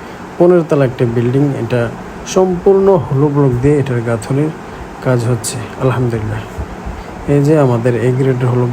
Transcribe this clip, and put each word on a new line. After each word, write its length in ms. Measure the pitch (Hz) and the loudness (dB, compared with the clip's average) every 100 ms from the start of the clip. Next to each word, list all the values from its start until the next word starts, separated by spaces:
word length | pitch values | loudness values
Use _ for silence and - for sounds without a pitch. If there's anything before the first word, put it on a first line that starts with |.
| - - - - | -12 -16 -10 2
পনেরো 260 | 175 180 160 | 4 4 4
তলা 160 | 147 | 2
একটা 200 | 131 - 120 | 2 0 -2
বিল্ডিং, 280 | 117 120 135 | 0 0 2
এটা 460 | 143 135 113 120 113 - - - - | 0 0 -2 -2 -2 -6 -14 -14 -4
সম্পূর্ণ 680 | 190 185 175 202 196 196 185 | 0 2 2 2 4 4 2
হলো 320 | 107 135 147 | 2 2 2
ব্লক 240 | 143 139 120 | 4 2 2
দিয়ে 160 | 139 147 | 2 2
এটার 220 | 135 120 117 | 0 -2 -2
গাঁথনির 440 | 117 - 135 156 - - - - - | -4 -2 -2 -2 -6 -12 -14 -14 -6
কাজ 200 | 135 123 | 0 0
হচ্ছে 320 | 117 117 - 123 107 - | 0 -2 -4 -8 -10 -4
আলহামদুলিল্লাহ। 580 | 131 123 123 113 107 107 - - - - - - - - - | -2 0 -2 -2 -4 -6 -8 -10 -10 -10 -12 -12 -12 -8 0
এই 160 | 143 | 2
যে 140 | 143 156 | 4 4
আমাদের 460 | 135 117 123 120 | 4 2 0 0
এ 80 | 123 127 | 0 2
গ্রেডের 300 | 135 127 127 | 0 0 0
হলো 180 | 123 123 | 0 0